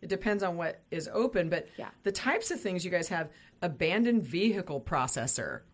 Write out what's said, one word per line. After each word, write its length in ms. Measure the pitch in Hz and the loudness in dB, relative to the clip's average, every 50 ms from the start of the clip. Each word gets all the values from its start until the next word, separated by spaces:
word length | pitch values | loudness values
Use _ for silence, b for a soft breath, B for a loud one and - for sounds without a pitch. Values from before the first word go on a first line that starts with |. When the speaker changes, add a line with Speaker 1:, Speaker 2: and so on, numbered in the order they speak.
| - | -4
Speaker 1:
it 60 | 170 | -4
depends 320 | 196 190 - 220 208 202 196 | -4 -2 0 0 0 2 0
on 140 | 185 170 170 | 0 0 0
what 240 | 170 160 - - _ _ | -2 -2 -4 -6 _ _
is 180 | - 165 156 - - | -6 -6 -6 -2 0
open, 360 | - 233 262 - 196 175 165 | 0 0 2 2 2 0 2
but 200 | 170 165 - - - - | 0 -2 -4 -6 -12 -12
Speaker 2:
Yeah. 100 | 113 - - - _ | -12 -12 -12 -4 _
Speaker 1:
the 100 | - - | -2 -2
types 380 | - - 254 311 453 453 - | 0 0 0 0 0 0 -2
of 100 | 359 233 | -4 -2
things 240 | - 208 185 180 170 | -2 -2 -2 -2 -2
you 60 | 185 | 0
guys 180 | 175 170 165 - | 0 -2 0 0
have, 220 | 196 165 160 156 B B B B B _ - | -2 -2 -2 -4 B B B B B _ -4
abandoned 600 | 175 151 123 - 156 175 214 233 240 240 226 175 | -4 -2 0 0 2 4 4 4 6 4 4 2
vehicle 600 | 131 127 170 196 226 208 202 175 - 151 139 135 | 2 0 2 4 4 4 2 -2 -4 -4 -6 -2
processor. 800 | - 175 143 127 127 - 139 117 127 - - 117 78 64 57 - - | 0 0 0 2 2 0 0 0 0 0 0 -2 -4 -6 -8 -12 -16